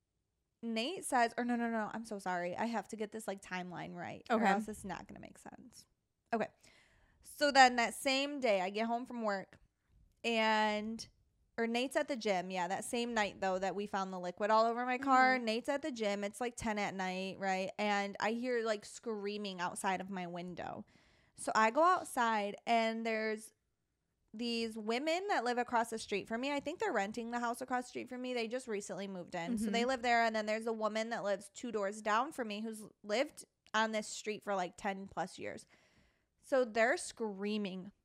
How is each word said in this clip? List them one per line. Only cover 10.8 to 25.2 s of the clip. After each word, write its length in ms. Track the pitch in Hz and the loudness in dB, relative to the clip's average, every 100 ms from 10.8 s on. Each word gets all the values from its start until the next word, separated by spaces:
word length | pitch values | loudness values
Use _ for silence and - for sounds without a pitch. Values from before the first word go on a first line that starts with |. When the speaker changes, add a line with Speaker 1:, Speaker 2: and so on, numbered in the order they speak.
| 214 226 - _ _ _ _ - | -2 -8 -12 _ _ _ _ -2
Speaker 1:
or 100 | 226 | 0
Nate's 280 | 233 269 320 | 2 0 0
at 120 | 294 | 0
the 80 | 254 | -2
gym. 340 | 214 185 180 | 0 0 0
Yeah, 180 | 185 175 | -2 -2
that 160 | 190 - | -2 -2
same 280 | 240 240 | -2 0
night, 260 | 233 202 - | 0 0 0
though, 200 | 190 185 | 0 0
that 160 | 190 185 | 0 -2
we 100 | 208 | -2
found 260 | 196 190 | -2 -4
the 80 | 185 | -4
liquid 300 | 180 - 208 | -6 -2 4
all 160 | 220 226 | 6 6
over 180 | 233 247 | 2 -2
my 120 | 254 | 0
car, 380 | 269 262 262 254 | 4 6 8 4
Speaker 2:
Mm-hmm. 100 | 226 | 0
Speaker 1:
Nate's 240 | 220 247 | -2 -2
at 140 | 277 | -2
the 80 | 311 | -4
gym. 320 | 240 208 202 | -2 -2 0
It's, 180 | 202 - | -4 -4
like, 140 | 240 240 | -6 -4
ten 220 | 233 208 | -2 -2
at 160 | 196 190 | -2 -2
night, 420 | 185 185 190 - | -4 -4 -6 -4
right? 300 | 190 190 190 - | -2 0 -2 -2
And 380 | 208 202 202 196 | 0 2 0 -2
I 120 | 208 | -2
hear, 320 | 233 254 240 226 | 0 0 0 0
like, 180 | 214 - | -2 -6
screaming 760 | - 233 214 202 208 202 185 | -10 -6 -4 -4 -4 -6 -4
outside 400 | 175 208 202 180 | -4 -2 0 0
of 80 | 190 | -2
my 160 | 190 175 | -6 -6
window. 600 | 175 180 170 - - - _ _ _ _ - | -6 -8 -8 -8 -8 -12 _ _ _ _ -8
So 140 | - | 0
I 160 | - 220 | 4 4
go 140 | 247 | 6
outside, 720 | 339 370 302 - 233 220 202 - - | 6 4 0 0 2 2 0 -4 2
and 400 | 233 226 226 226 | 2 2 0 -2
there's 480 | 220 220 220 - _ _ _ _ _ _ _ _ | 0 -2 -4 -8 _ _ _ _ _ _ _ _
these 440 | 214 240 233 226 220 | -6 -2 0 -2 -4
women 480 | 214 240 311 339 | -2 0 2 0